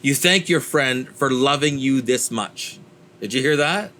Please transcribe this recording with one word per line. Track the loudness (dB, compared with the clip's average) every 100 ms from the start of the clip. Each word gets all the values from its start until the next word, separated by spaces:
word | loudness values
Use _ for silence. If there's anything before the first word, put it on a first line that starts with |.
You | 0
thank | 2 4 2 2
your | -2
friend | 0 0 0 -2 -6 -4
for | 0
loving | 2 2 2 0 0
you | 0 0
this | 2 0 0
much. | -4 -6 -8 -14 -14 -20 -20 -20 -12
Did | -4
you | -2
hear | 0 2
that? | 0 -2 -6 -16